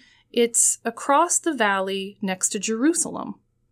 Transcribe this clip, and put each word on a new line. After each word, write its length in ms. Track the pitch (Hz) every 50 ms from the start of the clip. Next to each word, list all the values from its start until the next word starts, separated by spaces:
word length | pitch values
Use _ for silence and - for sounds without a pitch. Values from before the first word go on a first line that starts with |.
| _ _ _ _ _ _ -
It's 460 | 240 240 233 240 - - - - - _
across 560 | 233 226 - - - 277 285 339 349 349 -
the 140 | - 339 311
valley 640 | 247 220 202 196 196 190 190 196 196 190 196 202 _
next 280 | 214 190 185 185 - -
to 100 | - 214
Jerusalem. 760 | 190 - 220 226 247 311 339 330 - - - - - - - - _ _ _ _ _ _